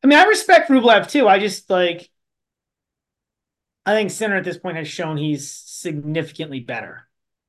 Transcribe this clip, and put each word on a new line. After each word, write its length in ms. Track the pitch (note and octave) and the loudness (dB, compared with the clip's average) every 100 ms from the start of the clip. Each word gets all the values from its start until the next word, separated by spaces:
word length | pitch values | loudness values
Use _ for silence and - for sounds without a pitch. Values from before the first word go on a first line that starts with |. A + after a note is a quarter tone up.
I 40 | C4+ | 6
mean, 120 | D4 | 6
I 60 | G4 | 6
respect 440 | G4 - E4+ D#4+ | 2 4 4 6
Rublev 400 | C4 A#3+ G#3 G3 | 2 6 4 2
too. 180 | C#4+ A3 | 2 4
I 120 | G3 | 4
just, 300 | G#3 F#3+ _ | 2 -8 _
like, 400 | F#3 F3+ E3+ - _ _ _ _ _ _ _ _ _ _ _ _ _ _ _ _ _ F#3+ | -2 -2 -4 -14 _ _ _ _ _ _ _ _ _ _ _ _ _ _ _ _ _ -2
I 80 | |
think 180 | G#3+ G#3 | -2 -2
Sinner 240 | - A3 G3 | -4 -4 -4
at 80 | |
this 140 | F3+ F3+ | -4 -10
point 200 | F3+ D#3+ | -10 -10
has 100 | D3 | -12
shown 300 | - E3 D#3 | -8 -6 -4
he's 340 | D3+ D3 C#3+ | -4 -6 -8
significantly 1080 | - - - F3+ D3+ D3 D#3 D#3+ - D#3 C3+ | -18 -20 -14 -10 -10 -6 -6 -8 -12 -12 -12
better. 480 | B2 B2 F#2+ E2 _ _ _ _ | -12 -12 -12 -20 _ _ _ _